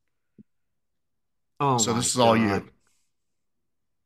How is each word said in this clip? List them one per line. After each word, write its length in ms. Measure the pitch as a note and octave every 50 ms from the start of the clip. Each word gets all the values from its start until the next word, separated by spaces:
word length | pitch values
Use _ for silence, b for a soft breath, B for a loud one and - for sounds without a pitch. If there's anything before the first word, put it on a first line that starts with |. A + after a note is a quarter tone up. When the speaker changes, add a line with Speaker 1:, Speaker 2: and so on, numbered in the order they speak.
| _ _ _ _ _ _ _ _ - _ _ _ _ _ _ _ _ _ _ _ _ _ _ _ _ _ _ _ _ _ _ -
Speaker 1:
Oh 180 | C#3+ C#3 B2+ A#2+
Speaker 2:
So 140 | A2+ A#2+ A2+
Speaker 1:
my 60 | A#2
Speaker 2:
this 120 | B2 -
is 80 | - B2
all 180 | A#2+ A#2 A2+
you. 120 | A2+ A2 G#2
Speaker 1:
God. 220 | G2 F#2 - - _ _ _ _ _ _ _ _ _ _ _ _ _ _ _ _ _ _ _ _ _ _ _ _ _ _ _